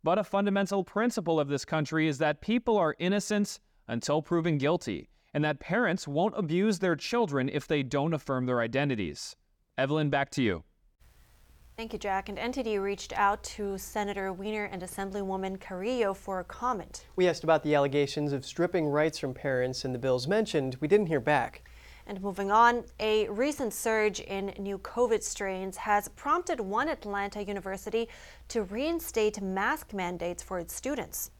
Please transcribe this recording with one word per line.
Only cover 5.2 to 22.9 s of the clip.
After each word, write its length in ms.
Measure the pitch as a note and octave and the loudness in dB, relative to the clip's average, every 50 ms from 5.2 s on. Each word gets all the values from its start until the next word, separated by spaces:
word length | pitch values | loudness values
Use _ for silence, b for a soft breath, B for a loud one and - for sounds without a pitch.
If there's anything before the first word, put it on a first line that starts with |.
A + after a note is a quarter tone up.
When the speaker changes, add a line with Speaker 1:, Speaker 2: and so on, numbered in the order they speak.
| _ _ - | _ _ -2
Speaker 1:
and 100 | D3 D3+ | 0 0
that 160 | D3+ D3+ - | 0 0 -4
parents 480 | - - F3 A3+ B3 F#3+ E3+ F#3+ - | -4 -2 0 2 2 2 0 0 -4
won't 300 | D3+ C#3+ D3+ F3+ G#3+ - | -4 0 0 0 0 0
abuse 420 | - G3 D3 D#3+ F3+ G3 A3 G3+ E3 | -2 -2 0 2 2 4 2 2 2
their 160 | G3 F#3 E3 | 2 2 2
children 540 | C#3 - - - A#3+ A#3 E3+ C#3 C3+ B2+ C#3 | 2 0 -2 0 0 2 2 2 0 0 2
if 180 | - D3 - | -2 -4 -2
they 160 | - D#3+ D3 C3+ | 0 0 0 0
don't 300 | B2 C#3+ C#3+ C#3+ E3 E3 | 0 0 0 0 2 0
affirm 320 | C#3+ - - C3+ B2+ B2+ | -2 -2 -2 -2 0 2
their 160 | B2 B2+ A#2+ | 2 2 2
identities. 760 | A#2 A2+ A2+ B2+ D3 C#3+ C3 G#2+ F#2+ D#2 C#2+ - - - - _ _ _ _ _ _ _ _ | 2 2 2 0 2 2 0 0 -2 -4 -4 -8 -12 -14 -14 _ _ _ _ _ _ _ _
Evelyn, 320 | - C3 C3+ D3 D#3 D3+ C#3+ | -2 0 2 2 2 2 2
back 200 | C3+ C#3 C#3 - | 2 2 0 0
to 120 | - C#3+ | 0 2
you. 220 | B2+ G#2+ F2+ E2 - _ _ _ _ _ _ _ - - _ _ - _ - _ - - - - - - - | 2 4 2 0 -4 _ _ _ _ _ _ _ -20 -20 _ _ -20 _ -20 _ -20 -20 -20 -20 -20 -20 -12
Speaker 2:
Thank 160 | - A3+ A3 | -10 -10 -8
you, 80 | A3 G3+ | -8 -6
Jack. 300 | - G3+ F#3+ F#3+ G3 - | -2 -2 -2 -2 -2 -4
And 100 | G3 - | -6 -4
N 140 | - A#3+ B3+ | -4 -4 -2
T 100 | C#4+ A#3+ | -2 -2
D 140 | A3+ G#3+ | 0 0
reached 340 | G3+ G3 G3 G3+ G3 - - - | 0 0 -2 -4 -4 -6 -8 0
out 260 | - G#3 G3 G#3 G#3+ - | 2 4 4 4 2 -4
to 340 | - - - G#3 G3+ G3 | -12 -8 -6 -6 -6 -6
Senator 540 | F#3+ - - - A3 G#3 G3+ G3+ G3 F#3+ F#3+ | -6 -8 -6 -6 -4 -4 -4 -4 -4 -4 -4
Wiener 380 | F#3 F3 G3 G#3+ G#3+ G#3+ G#3 F#3+ | -6 -6 -6 -6 -4 -4 -4 -6
and 100 | G3 F3+ | -6 -8
Assemblywoman 760 | F3 F3+ - - G3 G3 F#3+ G3+ G3 F#3+ F#3+ F#3+ F#3+ F#3+ F#3+ F#3+ | -10 -8 -8 -6 -6 -6 -4 -6 -4 -2 -2 -2 -2 -4 -6 -8
Carrillo 540 | - - F#3+ F3+ F#3+ A3+ B3+ B3 A3 G3 G3 | -10 -10 -8 -6 -4 -2 0 2 2 0 0
for 260 | - - - G3 F#3 | -4 -6 -6 -6 -6
a 60 | F3+ | -6
comment. 600 | - - - A#3+ B3 B3 G3 - - - - - - - | -8 -10 -4 -2 -2 -2 -2 -4 -10 -16 -18 -18 -8 0
Speaker 3:
We 100 | - F3+ | 2 4
asked 160 | F3+ D#3+ - - | 4 2 2 4
about 200 | D#3 D#3+ D#3 D#3 | 4 4 4 4
the 120 | D3+ D3+ | 4 4
allegations 560 | C#3+ C#3 C#3+ C3+ D3 C#3+ C#3 - D#3 D3 D3 | 4 4 4 4 2 2 2 0 -2 -2 0
of 140 | C#3 C3+ C3 | -2 -2 -4
stripping 420 | - - - E3+ F3 F3+ F3+ D#3+ | -6 -2 0 0 2 2 0 0
rights 320 | D3 C#3+ D3+ D#3 D#3+ D3+ - | 2 2 2 2 2 0 -2
from 140 | - C3+ B2+ | -6 -6 -6
parents 500 | - - C#3+ C3 B2+ B2+ C3 C3 - - | -4 -2 0 0 2 0 0 -2 -4 -4
in 80 | C3+ | -4
the 80 | B2+ B2 | -4 -2
bills 260 | A#2+ C3+ B2+ B2+ B2 | 2 2 2 2 2
mentioned. 520 | C#3+ G3 A3 A3 - - D#3 C3+ C3 C3 - | 0 0 0 0 2 0 0 0 0 -2 -4
We 80 | D3+ | 2
didn't 200 | D3 F#3+ G#3+ G#3 | 4 4 4 4
hear 120 | D#3+ E3 C#3 | 4 0 2
back. 480 | A#2+ D3+ D3+ C#3 A#2+ - - - B B B B B B B B B | 4 4 4 4 2 0 -6 -14 B B B B B B B B B
Speaker 2:
And 160 | - G#3 F#3+ | -12 -10 -6
moving 300 | F#3+ G3+ F#3 G3 G3 G3 | -6 -6 -4 -2 0 4
on, 320 | G#3 A3 A#3 A#3+ A#3+ A#3+ A3+ - | 6 8 8 6 6 2 -4 -8